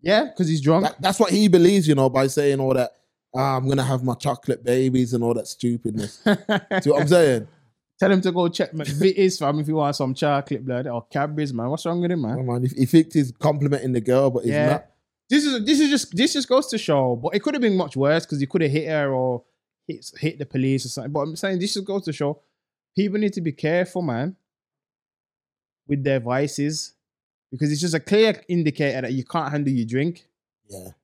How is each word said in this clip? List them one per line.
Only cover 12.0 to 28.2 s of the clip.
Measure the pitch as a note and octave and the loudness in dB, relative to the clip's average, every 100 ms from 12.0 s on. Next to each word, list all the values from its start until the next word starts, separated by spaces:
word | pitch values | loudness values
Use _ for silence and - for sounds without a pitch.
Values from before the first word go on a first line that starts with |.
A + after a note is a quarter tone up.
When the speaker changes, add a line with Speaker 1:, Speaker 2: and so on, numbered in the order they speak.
Speaker 1:
with | F3 | -2
him, | D#3 | -2
man? | A#2+ B2+ | -4 -4
Speaker 2:
Oh, | |
man, | B2+ A#2+ | -4 -2
he, | B2+ - | -2 0
he | C3 | 4
thinks | E3 D#3+ | 4 4
he's | D#3+ C3 | 0 -2
complimenting | - D3+ D3 C#3+ C#3 C3 | -2 -2 0 0 -2 -2
the | B2 | -2
girl, | G#2+ B2+ C#3 | 2 2 2
but | B2 | 0
he's | B2 | -2
Speaker 1:
Yeah. | D3 D3+ | 0 0
Speaker 2:
not. | - - _ _ _ _ | 0 -4 _ _ _ _
Speaker 1:
This | C#4 D4 | 2 2
is, | B3+ G#3+ | -2 0
this | D4 | 2
is | D4+ | 4
just, | C#4 - E3+ | 2 -2 0
this | B3+ | 0
just | D4 B3 | 0 0
goes | B3+ - | 0 0
to | A3 | -6
show, | - C#3+ C3 A#2 | 0 0 2 -2
but | C#3+ | -2
it | G#3 | -2
could | D4 | -2
have | C#4+ | 0
been | A#3+ F#3+ | 2 2
much | D3+ C3 | -2 0
worse | C#3 D#3+ - | 0 0 -2
'cause | D3 | -4
he | C#3 | -2
could | F#3 | 0
have | D#3 | 0
hit | C#3+ E3 | 0 -2
her | D#3 C#3+ | -2 -2
or | C3 B2+ A#2+ _ _ _ _ - | -2 -2 -4 _ _ _ _ -16
hit, | - - - | -14 -14 -6
hit | D3+ D3 | -6 -6
the | D3+ | -8
police | C3 C3 C3+ C3 | -2 0 -2 -4
or | |
something. | - A2+ | -10 -6
But | D3 | -6
I'm | D3 D#3 | -6 -6
saying | G3 F#3 | -4 -4
this | G3+ G3+ | -4 -6
just | G3 | -6
goes | G3 | -6
to | F3+ | -6
show | D3 C#3+ D3+ _ _ _ _ _ - | -4 -4 -4 _ _ _ _ _ -2
people | G3+ G#3 | -2 0
need | G#3 | -2
to | G3 | -2
be | E3 | -6
careful, | C#3 D3+ E3+ F3+ F#3 | -4 0 0 0 -4
man, | E3+ A#2 D3+ F#3 _ _ _ _ _ _ _ _ _ _ _ _ _ _ _ | -4 -4 -4 -8 _ _ _ _ _ _ _ _ _ _ _ _ _ _ _
with | C#3+ | -4
their | C3+ C3+ | 0 -2
vices, | A#2 B2+ D3 C#3+ C#3+ D#3 - _ _ _ _ _ _ | -2 -2 -2 -4 -4 -4 -10 _ _ _ _ _ _
because | B2+ D3 | -4 -2
it's | D3 | -2
just | E3+ | -2
a | D#3+ | -4
clear | - G3+ | 0 4